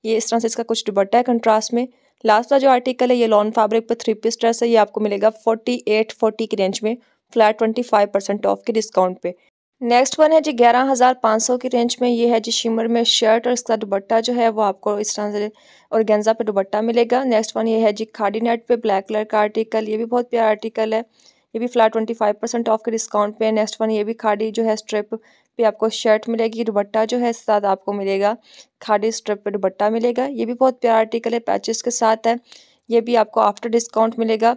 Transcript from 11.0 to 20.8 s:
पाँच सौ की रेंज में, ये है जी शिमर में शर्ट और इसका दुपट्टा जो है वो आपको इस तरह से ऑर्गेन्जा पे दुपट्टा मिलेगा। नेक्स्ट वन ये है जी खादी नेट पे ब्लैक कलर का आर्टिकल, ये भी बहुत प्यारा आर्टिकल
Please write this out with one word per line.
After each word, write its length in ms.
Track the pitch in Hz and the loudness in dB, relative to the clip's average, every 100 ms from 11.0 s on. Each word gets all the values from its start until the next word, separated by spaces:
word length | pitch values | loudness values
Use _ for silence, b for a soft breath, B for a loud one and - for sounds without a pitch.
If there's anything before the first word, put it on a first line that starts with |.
| 247 254 | 2 2
पाँच 200 | 226 220 | 0 0
सौ 140 | 226 247 | 0 -2
की 120 | 254 | -2
रेंज 280 | 247 240 - | 0 0 0
में, 60 | 247 | -2
ये 200 | 233 233 | 2 2
है 120 | 233 | 0
जी 100 | 220 | -2
शिमर 380 | 220 233 226 226 | -4 -2 -2 0
में 140 | 233 | 0
शर्ट 420 | 233 - 247 226 247 | 2 2 4 2 0
और 60 | |
इसका 240 | 247 - 220 | -4 -2 -4
दुपट्टा 440 | 208 196 196 226 | -2 -4 0 0
जो 120 | 233 | 0
है 160 | 240 226 | 0 0
वो 140 | 214 | 2
आपको 360 | 208 196 208 208 | -2 -2 -4 -4
इस 180 | 214 - | -4 -6
तरह 160 | 208 | -6
से 180 | 208 214 b b b b | -4 -6 b b b b
ऑर्गेन्जा 400 | 226 220 208 214 | -2 2 2 2
पे 120 | 226 | 0
दुपट्टा 380 | 220 196 196 214 | -2 -2 -2 -2
मिलेगा। 420 | 226 233 233 247 | 0 0 2 0
नेक्स्ट 320 | 269 220 226 226 | 2 0 0 -4
वन 120 | 226 | 0
ये 100 | 220 | 2
है 140 | 220 | 2
जी 120 | 208 | 0
खादी 360 | 220 - 202 214 | -10 -4 -4 -2
नेट 260 | 233 233 - | -2 -2 -2
पे 100 | 240 | -2
ब्लैक 300 | 226 190 196 | 0 -2 -2
कलर 160 | 214 | -6
का 160 | 214 214 | -2 0
आर्टिकल, 480 | 208 226 220 220 214 | 0 -2 -2 -4 -4
ये 80 | 214 | -6
भी 80 | |
बहुत 260 | 233 240 240 | -2 -2 -2
प्यारा 180 | 233 220 | 0 0
आर्टिकल 460 | 214 226 - | 0 -4 -4